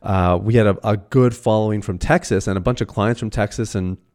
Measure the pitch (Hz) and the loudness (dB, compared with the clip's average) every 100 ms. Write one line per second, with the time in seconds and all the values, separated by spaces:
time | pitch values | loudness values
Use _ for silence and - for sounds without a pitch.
0 | - 95 90 90 104 117 104 92 110 104 | -2 2 2 2 2 2 4 2 -2 -2
1 | - 135 123 113 120 107 107 107 - 92 | 0 2 2 2 0 2 2 -2 -4 -4
2 | - 170 - 95 104 95 104 123 110 - | 0 0 0 -2 0 -2 -2 -2 -4 -2
3 | 104 117 110 - 104 - 110 101 92 95 | -2 -2 -4 -4 -4 -4 -4 -4 -4 -6
4 | _ | _